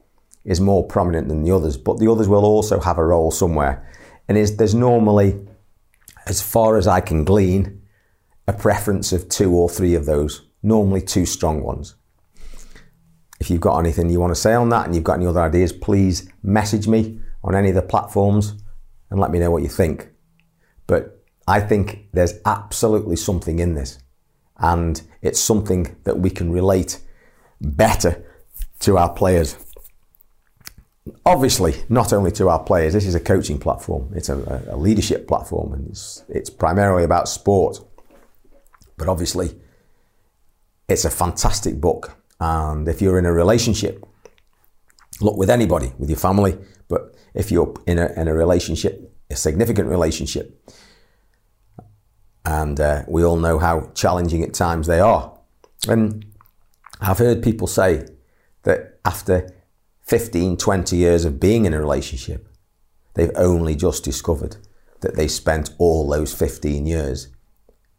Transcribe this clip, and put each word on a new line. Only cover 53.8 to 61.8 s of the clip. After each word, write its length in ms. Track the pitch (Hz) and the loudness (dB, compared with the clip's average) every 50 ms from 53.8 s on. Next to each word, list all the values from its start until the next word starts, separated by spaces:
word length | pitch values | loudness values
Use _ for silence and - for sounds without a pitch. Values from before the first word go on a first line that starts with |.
| 87 - - | -4 -8 -6
challenging 480 | - - 92 87 90 87 85 82 82 | -2 0 0 0 0 -2 -2 -2 -2
at 120 | 80 - - | -4 -4 -4
times 340 | - 95 85 85 82 76 | -2 -2 -2 0 -2 0
they 140 | 80 82 85 | 0 2 4
are. 360 | 95 113 104 78 67 - - _ _ _ _ _ _ _ _ _ - 107 | 4 4 4 2 0 -6 -16 _ _ _ _ _ _ _ _ _ 0 2
And 360 | 117 113 110 107 107 104 104 104 - - _ _ _ _ _ _ _ _ _ - - - | 4 4 2 0 -2 -8 -14 -18 -20 -20 _ _ _ _ _ _ _ _ _ -20 -12 -4
I've 160 | - 92 95 | 0 0 2
heard 260 | 98 117 120 117 95 117 | 4 4 4 4 2 2
people 240 | 123 107 - 92 | -2 0 0 -4
say 380 | - - - 95 95 82 76 - - - _ _ _ _ _ _ _ _ _ _ | -2 0 2 2 2 2 0 -2 -10 -20 _ _ _ _ _ _ _ _ _ _
that 360 | - 87 - - - - _ _ | 0 0 0 -2 -12 -20 _ _
after 460 | 87 - - - - 92 90 - - - _ _ _ _ _ _ _ _ _ | -4 -4 -4 -2 0 0 0 0 -4 -14 _ _ _ _ _ _ _ _ _
fifteen, 540 | _ - 120 113 117 - - 85 87 92 87 | _ 0 0 0 0 -2 -2 -2 0 0 -2
twenty 400 | 87 - 107 98 95 85 - 92 | -2 0 0 0 0 0 -2 0
years 300 | 87 87 85 85 85 82 | 2 4 4 4 4 2
of 160 | 82 69 65 | 0 -2 0
being 240 | 90 95 110 117 110 | 2 2 4 4 2
in 80 | 90 78 | 0 0
a 60 | |
relationship, 680 | 78 | -2